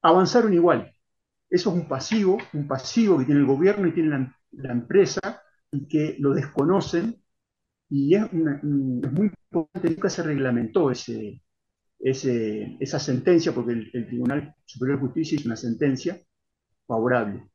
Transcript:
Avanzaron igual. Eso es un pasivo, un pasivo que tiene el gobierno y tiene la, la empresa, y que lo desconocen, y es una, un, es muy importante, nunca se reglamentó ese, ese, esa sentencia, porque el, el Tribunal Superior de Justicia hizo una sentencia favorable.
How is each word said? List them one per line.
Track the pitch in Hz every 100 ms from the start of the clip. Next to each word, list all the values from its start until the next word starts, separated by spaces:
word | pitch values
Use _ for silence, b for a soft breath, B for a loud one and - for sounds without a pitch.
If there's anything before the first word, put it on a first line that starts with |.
Avanzaron | 175 175 180 247 220
igual. | 175 170 131 98 _ _ _ _ _ _
Eso | 180 202
es | 175
un | 151
pasivo, | 131 - 226 196 202 -
un | 151 143
pasivo | 135 - - 220 170
que |
tiene | 127 143
el | 135
gobierno | 135 185 202 185
y |
tiene | 175 156
la, | 143 131 _ _
la | - 131
empresa, | 120 120 185 180 - 190 233 _ _ _
y | 143 -
que | 156 151 -
lo | 139
desconocen, | 135 - - 143 190 - 175 220 233 _ _ _ _ _ _ _
y | 143 139
es | 190 214
una, | 170 160 143
un, | 151 143 135 123
es | 135
muy | 143 208
importante, | - _ 170 156 185 175
nunca | 165 190
se | 175
reglamentó | 160 143 131 120 113 185 147
ese, | 123 - 113 107 - _ _ _ _ _ _
ese, | 127 135 135 120 110 107 104 -
esa | 139 151
sentencia, | - 127 - 175 165
porque | 135 117
el, | 117 107
el | 123 110
Tribunal | 123 123 143 147 _
Superior | _ 120 127 139
de | 131
Justicia | 165 156 151
hizo | 123
una | 113
sentencia | 123 113 147 127 175 185 _ _ _ _ _ _ _
favorable. | 113 117 123 107 98 -